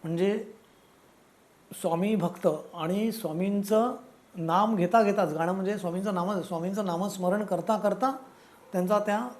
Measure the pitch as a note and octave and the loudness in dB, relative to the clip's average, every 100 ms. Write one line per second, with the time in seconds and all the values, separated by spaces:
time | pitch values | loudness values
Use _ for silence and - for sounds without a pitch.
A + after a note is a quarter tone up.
0 | D#3+ E3 F#3+ A3 A3+ - _ _ _ _ | -4 0 2 0 -6 -16 _ _ _ _
1 | - _ _ _ _ _ _ - F3+ E3 | -20 _ _ _ _ _ _ -4 0 2
2 | G3+ G#3+ E3+ - F#3 D3+ - E3+ D#3+ F#3+ | 2 2 0 2 0 0 -6 -6 -2 0
3 | A3+ - D#3+ D#3 F#3+ G3+ G3 G#3+ A#3+ C4 | -2 -2 -4 -2 0 -2 2 2 2 -2
4 | - - _ F#3 E3 F3 A3 G#3+ F3 A3+ | -14 -20 _ -6 0 2 4 2 4 6
5 | G#3 G3 F3 D3+ E3 F#3+ F#3+ G#3 F3 F3 | 4 4 0 0 -2 0 -2 -2 -4 -4
6 | G3+ F3+ F3+ G3+ E3+ E3+ F3 G3 G3 E3+ | -2 -2 -2 -2 -4 -4 -4 -2 -2 -2
7 | G3 F#3+ F3+ G3+ G#3 F3 E3 G#3+ G3+ F#3+ | -4 -2 0 0 0 -2 0 2 2 2
8 | C4 C#4 - - - - - F#3 F3+ G#3 | 0 -2 -12 -20 -20 -20 -6 -2 2 2
9 | G#3 G#3 B3 - | 2 -2 -4 -12